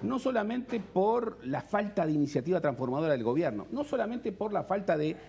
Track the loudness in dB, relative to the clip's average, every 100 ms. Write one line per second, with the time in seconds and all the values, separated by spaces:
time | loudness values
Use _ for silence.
0 | -2 0 0 0 0 -4 -4 -4 -2 2
1 | 4 2 0 -4 -4 -4 -2 -2 0 0
2 | 2 2 2 2 2 2 2 0 0 0
3 | 2 2 2 2 2 -2 -4 -6 -2 -2
4 | -2 -4 -4 -4 -2 -2 0 0 2 2
5 | 0 -2